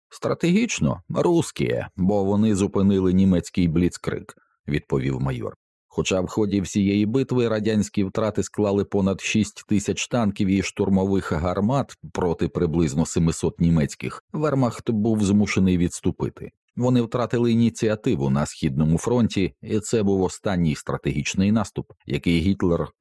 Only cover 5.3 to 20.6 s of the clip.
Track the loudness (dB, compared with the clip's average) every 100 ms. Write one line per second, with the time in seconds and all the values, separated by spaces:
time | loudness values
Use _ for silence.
5.3 | -4 -8 -12 _ _ _ -6 -2 -2 -2
6.3 | -2 0 0 0 0 2 2 2 0 0
7.3 | 0 0 0 0 0 0 -2 -2 0 -2
8.3 | -2 -4 -2 0 2 0 0 0 -2 -2
9.3 | 0 0 -4 -2 -2 0 -4 -4 -2 -2
10.3 | -2 0 0 0 -2 0 2 2 0 -2
11.3 | -2 -2 -2 0 -2 -4 -10 -10 -4 -2
12.3 | 0 -2 0 0 2 0 0 -2 0 0
13.3 | 0 -4 0 2 2 0 -4 -10 -10 -10
14.3 | -4 -2 0 0 -2 -2 0 0 2 2
15.3 | 2 2 2 2 2 0 -2 -4 -4 -6
16.3 | -8 -16 -18 _ -4 0 2 0 -2 -2
17.3 | 0 2 4 2 2 0 0 0 0 0
18.3 | 0 -2 -4 -4 0 2 0 0 0 2
19.3 | 0 -2 -4 -6 -6 -2 0 2 2 0
20.3 | -2 -4 0